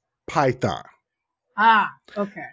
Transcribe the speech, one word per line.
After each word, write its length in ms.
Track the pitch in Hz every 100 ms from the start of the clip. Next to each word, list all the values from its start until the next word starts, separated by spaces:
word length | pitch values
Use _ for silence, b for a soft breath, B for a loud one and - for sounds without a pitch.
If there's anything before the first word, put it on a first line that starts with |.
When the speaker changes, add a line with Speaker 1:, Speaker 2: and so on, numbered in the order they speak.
| _ _ -
Speaker 1:
python. 560 | 160 135 - 110 60 - _ _ _ _ _ _ -
Speaker 2:
Ah, 320 | 220 214 160 - _ 208
okay. 260 | 202 170 127